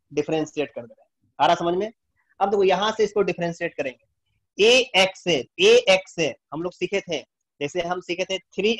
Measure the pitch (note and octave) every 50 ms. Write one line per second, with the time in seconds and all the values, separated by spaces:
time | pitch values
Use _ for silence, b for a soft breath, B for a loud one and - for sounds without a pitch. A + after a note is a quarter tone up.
0 | _ _ C#3+ D3+ D3 - D#3+ D#3+ D#3 D#3 - D3+ C#3+ B2+ - A#2+ A#2+ A#2 _ _
1 | _ _ _ _ _ _ _ - C#3 D#3+ E3+ E3+ E3+ E3+ F3 F#3 G3+ A3 - _
2 | _ _ _ _ _ _ _ - G3 G3+ G3+ G3+ G3 F#3 F3+ F3+ G3+ A3 G#3+ -
3 | G#3+ G3+ - G#3 G3 F3+ E3+ - E3+ E3+ E3+ - E3+ D#3+ - - C#3+ C3+ B2+ _
4 | _ _ _ _ _ _ _ _ _ _ _ - G3 A3+ B3 C4 A#3+ - - F#3
5 | F#3+ F#3+ - - - F3+ D#3+ C3+ A#2 - _ - F3+ G#3 A#3 B3 A#3+ G3 F#3+ F#3
6 | F#3+ - - - D#3+ C#3 A2+ - _ _ C#3+ D#3 E3+ F3+ - - F3+ F#3 G3+ G3
7 | - - E3 C3+ A2 _ _ _ _ _ _ - C#3+ C#3+ - F3+ E3+ E3+ F3+ F#3
8 | - - F3 E3+ F#3 - F#3+ F#3 - _ _ - F#3+ A3 A#3 G3